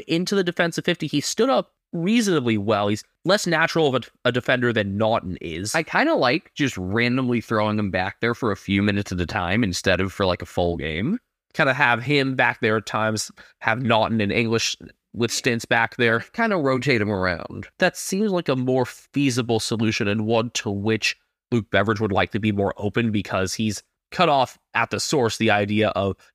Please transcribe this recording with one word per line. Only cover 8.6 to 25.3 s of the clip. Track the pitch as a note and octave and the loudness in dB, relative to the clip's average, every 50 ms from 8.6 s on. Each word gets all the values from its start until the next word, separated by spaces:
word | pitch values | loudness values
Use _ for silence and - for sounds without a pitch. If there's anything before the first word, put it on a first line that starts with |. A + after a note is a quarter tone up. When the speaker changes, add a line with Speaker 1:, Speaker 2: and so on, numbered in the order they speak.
| - - G2 G2 G2+ | -2 0 2 2 2
Speaker 2:
minutes | G#2 G2 G2+ G2+ - | 2 2 0 -2 -2
at | F#2 F2 | -2 -2
a | F2 | -2
time | E2 - G#2 F2 E2+ G2 A#2+ A#2+ | -2 -2 -2 -2 0 0 0 0
instead | F#2 F2 - - F#2+ F#2 F2 | 0 -2 0 2 2 2 2
of | F#2+ F#2+ - | 0 -2 -2
for, | - G2 | 0 0
like, | F#2 F2+ - F2 | 0 0 -2 -6
a | |
full | - - F#2+ F2 F2 E2+ | -6 -2 -2 0 0 -2
game. | D#2+ C#2+ D#2+ D#2 E2+ G#2+ D#3+ A3+ B3 - _ _ _ _ _ - | -2 -4 -6 -4 -4 -2 -2 -4 -4 -8 _ _ _ _ _ -4
Speaker 1:
Kinda | - D#3 C3+ B2+ | 0 0 0 2
have | C#3 C#3+ A#2+ A#2+ A2+ A#2+ | 2 2 2 2 0 0
him | C#3 D3 C#3+ C3+ C3+ C3 | 0 0 0 0 0 0
back | C3 B2 A#2+ A#2+ - | 0 0 0 0 0
there | A#2+ G#2+ A2 | 0 0 0
at | G#2+ - | 0 -2
times, | - - A2 A2 A2 A2 G#2 - - - - - - _ | -4 -4 -2 -2 0 -2 -2 -6 -8 -12 -20 -20 -20 _
have | _ - A2+ A2 B2 | _ -2 -2 -2 0
Naughton | C3 A2+ A#2 A2 G#2+ - A2+ A2 | 0 2 2 2 2 0 0 0
and | G2+ G2+ | 0 0
English | E2 A2+ A#2 A2 A#2 A2+ - - - - - - - _ _ _ - | 0 0 0 0 0 0 -2 -4 -6 -8 -14 -20 -20 _ _ _ -6
with | G2+ A#2 A2+ | -4 -4 -2
stints | - - - C3 A#2 A#2 - | -2 -2 -2 -2 -2 -2 -2
back | - A#2+ A#2 A2+ - - | 0 0 2 2 0 0
there. | - A#2+ A2+ A2+ A2+ - - - | 0 2 2 2 0 -2 -6 -4
Speaker 2:
Kinda | - A3+ A3 G3+ | -2 0 0 0
rotate | F3 C#3 C3+ C3 C3 A#2+ D3 C3 G#2+ | 0 2 2 0 0 2 2 2 2
him | G#2 G#2 | 2 0
around. | G#2 F#2 F#2 F2+ F2 - - - F#2+ G2 F#2+ - _ - | 0 0 0 0 -2 -4 -6 -10 -12 -14 -14 -14 _ -2
Speaker 1:
That | F#3 F3 - | -2 -2 -2
seems | - - - F#3+ F#3+ A3 G#3 | -4 -6 -4 -2 0 0 0
like | F#3 F3 - - | 0 0 0 0
a | C3 | 0
more | C3 B2+ B2+ B2+ C3 B2 | 0 0 2 2 2 0
feasible | - - - - _ - C#3 C#3+ C3+ A#2 B2+ A#2 A#2+ A#2 G#2+ | -2 -4 -12 -16 _ -2 0 2 2 2 0 0 2 0 0
solution | - - A#2 G#2+ A2+ A2 G#2+ - A2 | 0 -2 0 0 2 0 0 0 0
and | G2+ G#2 A2 G#2+ | 0 0 0 0
one | A2 A#2 A2+ A#2 A#2+ | 2 2 0 0 -2
to | - - - A2 | -4 -6 -4 -4
which | G2+ G2+ G2+ A2 A2 G#2+ - - - - _ _ _ _ _ _ | -4 -2 0 0 0 0 0 -4 -4 -6 _ _ _ _ _ _
Luke | B2 A#2 G#2 - | -2 -2 0 0
Beveridge | - G2 G2+ A2 A2 G2+ | 0 2 2 2 0 0
would | A2 G2 | 0 0
like | G2 G2 F#2 - - | 2 0 0 0 -2
to | G2+ | -2
be | A2 A2 | -2 0
more | G2+ G2+ G2 F#2+ - | 0 0 -2 -2 -2
open | - G2+ G#2 - A#2 A#2 A2+ | -4 -6 -4 -2 0 0 0
because | G#2 G#2 F#2 - - F#2+ F#2+ F#2 - | 0 -2 -2 -2 -2 -2 -2 -2 -2
he's | - A2 G#2+ G2 - - _ _ _ _ _ | -2 -2 -2 -4 -6 -10 _ _ _ _ _
cut | - - F3+ D#3+ | -2 0 2 4
off | C#3+ C3+ B2+ - - _ _ _ - | 4 2 2 0 -4 _ _ _ -2
at | A2+ A#2 - | -2 0 0
the | - - | -2 -4
source | - - E3 C#3 A#2+ A2 | -2 0 2 2 2 0